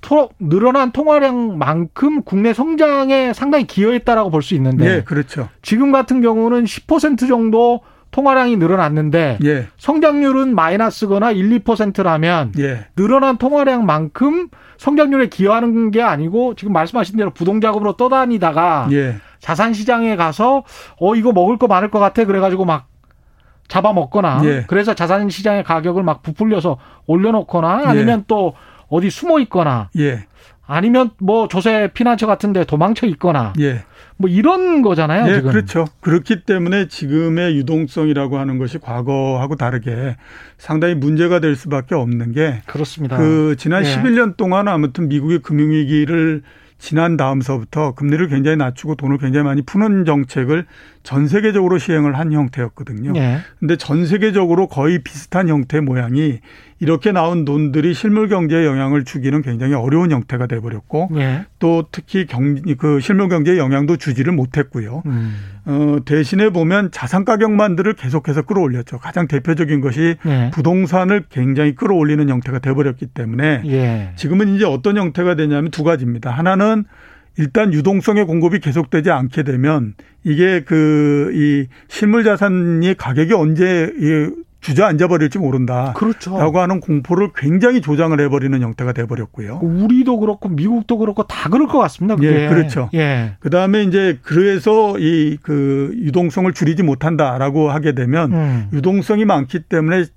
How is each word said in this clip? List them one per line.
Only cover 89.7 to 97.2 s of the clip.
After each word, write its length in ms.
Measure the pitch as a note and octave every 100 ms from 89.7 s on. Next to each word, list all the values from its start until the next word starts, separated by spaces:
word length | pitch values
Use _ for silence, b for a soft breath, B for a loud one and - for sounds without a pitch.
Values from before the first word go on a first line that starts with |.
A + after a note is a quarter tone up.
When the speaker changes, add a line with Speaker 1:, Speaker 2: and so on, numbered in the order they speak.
| E3+ G#3+ B3 B3+ A#3+
Speaker 1:
그렇고 280 | G#3+ G#3 G3+
미국도 500 | D#3 F#3 A#3 G#3+ A#3
그렇고 260 | G#3+ G3
다 240 | G#3 - D3
그럴 180 | A3 D4
것 120 | D4
같습니다, 360 | G3 - F#3 G#3
그게. 280 | D3+ D3+
Speaker 2:
예, 40 | D3
그렇죠. 400 | D#3 D#3 C3+ A#2+
Speaker 1:
예. 420 | E3 D3+ C3 A2+ G2+
Speaker 2:
그다음에 420 | D#3 F3 F#3+ G#3
이제 340 | G3+ F#3 F#3+ C3+
그래서 760 | - D#3+ G3 G3 G#3+ G#3+ G#3+ G3+
이 380 | D#3+ E3 D3+ D3+
그 500 | - D3 C#3 C#3 C#3 A#3
유동성을 560 | D3+ C#3 F3 - F#3
줄이지 300 | - D#3 E3
못한다라고 880 | F3 C3 D3+ D#3